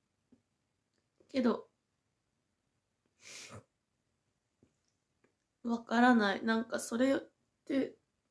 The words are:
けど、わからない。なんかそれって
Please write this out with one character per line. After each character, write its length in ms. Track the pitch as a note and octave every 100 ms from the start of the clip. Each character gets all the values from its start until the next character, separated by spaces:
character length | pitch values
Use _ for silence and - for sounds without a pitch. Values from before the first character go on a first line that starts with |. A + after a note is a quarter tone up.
| _ _ _ _ _ _ _ _ _ _ _ _ _
け 120 | C4+
ど、 260 | A#3 - - _ _ _ _ _ _ _ _ _ _ _ _ _ _ _ - - - - - _ _ _ _ _ _ _ _ _ _ _ _ _ _ _ _ _ _ _
わ 200 | A#3 A#3
か 180 | - A3+
ら 140 | B3 A#3+
な 200 | G3+ F#3+
い。 80 |
な 140 | A3+ A3+
ん 80 | A#3
か 140 | -
そ 180 | - A#3
れ 180 | C4 C#4+
っ 40 | - _ _ _ -
て 300 | C4+ - - _ _ _